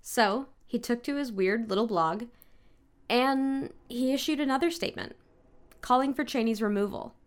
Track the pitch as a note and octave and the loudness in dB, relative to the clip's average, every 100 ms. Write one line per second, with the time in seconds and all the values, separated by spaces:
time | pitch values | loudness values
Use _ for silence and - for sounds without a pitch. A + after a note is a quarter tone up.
0 | - - G#3 A3 C4+ - - A#3+ - A#3+ | -4 0 2 2 -6 -16 -6 -6 -2 -4
1 | C4 C#4+ C4+ G3 F#3 A3 A3 G3 A3+ F#3 | -2 -4 -4 0 0 0 0 0 2 2
2 | D#3+ F#3+ A#3+ - - - - - _ _ | 2 0 -8 -14 -20 -20 -20 -20 _ _
3 | - A#3+ C4 C4+ C4+ C4+ - - - A#3+ | 0 2 4 2 0 -2 -4 -12 -10 -2
4 | B3+ C4+ D4+ D4 C#4 C4 E4+ E4+ - - | 0 2 0 0 0 2 0 0 -6 -6
5 | - - _ - - - - - - B3+ | -12 -14 _ -20 -20 -20 -20 -18 0 2
6 | C#4 C4 D4 C4+ A3+ G#3+ G#3+ G3+ G3+ - | 2 -2 -2 0 0 0 0 0 -2 -4
7 | - - | -12 -16